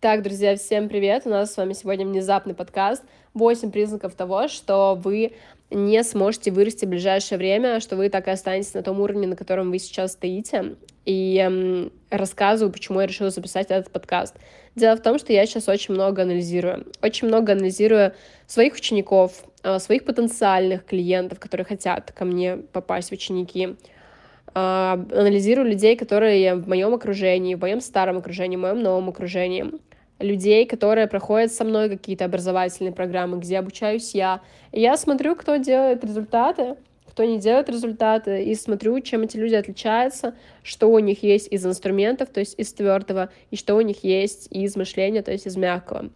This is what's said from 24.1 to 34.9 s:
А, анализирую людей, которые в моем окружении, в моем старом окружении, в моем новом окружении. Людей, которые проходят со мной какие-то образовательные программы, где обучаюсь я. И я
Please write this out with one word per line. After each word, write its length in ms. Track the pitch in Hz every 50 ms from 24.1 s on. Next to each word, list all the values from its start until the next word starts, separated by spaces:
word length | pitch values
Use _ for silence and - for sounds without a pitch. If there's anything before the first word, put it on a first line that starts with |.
| - - - - _ _ _ - -
А, 400 | 185 185 185 185 190 185 185 185 185 180 - -
анализирую 560 | 202 208 202 202 202 196 202 233 262 269 240
людей, 280 | 214 196 202 220 233
которые 600 | 226 247 226 202 208 214 220 208 196 190 185 180
в 120 | 180 175 196
моем 260 | 185 185 185 208 240
окружении, 600 | 240 233 214 202 196 196 190 180 185 185 185 185
в 60 | 175
моем 200 | 180 185 202 240
старом 380 | 254 - - 202 190 185 180 185
окружении, 380 | 180 175 175 180 185 185 185
в 40 | 180
моем 220 | 180 185 202 240 233
новом 260 | 196 185 185 185 185
окружении. 580 | 175 - 190 180 180 185 180 185 185 185 - - - 311 _ _ - _ _ _ _ _
Людей, 480 | - 202 202 196 185 202 208 220 240
которые 400 | 240 - 226 - 208 214 220 220
проходят 460 | 214 - 196 196 - 208 220 226 226 226
со 120 | - 233
мной 240 | 220 220 214 214 214
какие-то 380 | 196 190 - - 190 180 190
образовательные 680 | 180 180 185 175 185 185 185 185 180 180 - 190 185 180
программы, 460 | - 185 180 180 185 180 180 180 180
где 200 | 170 170 185 190
обучаюсь 560 | 185 190 - - 226 214 214 233 226 - -
я. 260 | 202 190 185 185 190 - - - - - -
И 100 | - 220
я 160 | 226 233